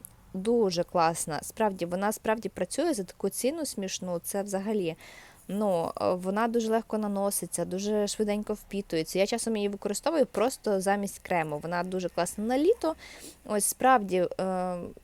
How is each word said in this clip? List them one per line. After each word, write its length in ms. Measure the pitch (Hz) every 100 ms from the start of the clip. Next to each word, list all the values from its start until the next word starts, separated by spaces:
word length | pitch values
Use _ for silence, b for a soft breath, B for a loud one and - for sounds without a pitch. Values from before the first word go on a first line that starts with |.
| - - -
Дуже 500 | 190 208 240 196 170
класна. 560 | 170 180 160 165 - 147
Справді, 440 | - - 214 190 170
вона 260 | 180 208
справді 360 | 214 220 226 190
працює 460 | - 185 - 339
за 100 | 208
таку 240 | 180 - 196
ціну 380 | - 247 330 294
смішну. 520 | - 190 - 185 170
Це 240 | - 202
взагалі, 540 | 202 190 196 214 165 160 B B B B -
ну, 440 | 196 214 175 - -
е, 140 | -
вона 340 | 180 185 202 233
дуже 220 | 233 220
легко 280 | 226 - 214
наноситься, 680 | 208 196 202 202 170 -
дуже 420 | 175 185 202 214 208
швиденько 480 | - 208 208 214
впітується. 640 | 214 - 196 - 165 160 180
Я 80 | 190
часом 300 | 233 233 214
її 120 | 202
використовую 580 | 202 202 202 294 330 240
просто 540 | - 233 - 220 190
замість 380 | 190 202 202 -
крему. 400 | - 175 156 147
Вона 200 | 160 175
дуже 260 | 180 185 175
класна 360 | - 175 -
на 140 | 214 262
літо. 360 | 330 466 320 320 B B B B -
Ось 180 | 208
справді, 600 | - - 254 254 196 185 175 -
е, 360 | 190 185 180 180 - -